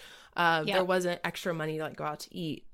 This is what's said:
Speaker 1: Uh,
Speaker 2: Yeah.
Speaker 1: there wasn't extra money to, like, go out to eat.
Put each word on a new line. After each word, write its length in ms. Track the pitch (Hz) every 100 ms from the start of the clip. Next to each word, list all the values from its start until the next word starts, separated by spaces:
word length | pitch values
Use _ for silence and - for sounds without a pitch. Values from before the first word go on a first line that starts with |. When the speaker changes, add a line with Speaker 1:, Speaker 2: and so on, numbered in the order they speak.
| - - - -
Speaker 1:
Uh, 280 | 170 165 156
Speaker 2:
Yeah. 100 | 190
Speaker 1:
there 80 |
wasn't 360 | 185 185 180 175
extra 300 | 170 - 190
money 240 | 165 156 156
to, 60 |
like, 120 | 156 -
go 80 |
out 160 | 151 151
to 140 | -
eat. 320 | - 165 - -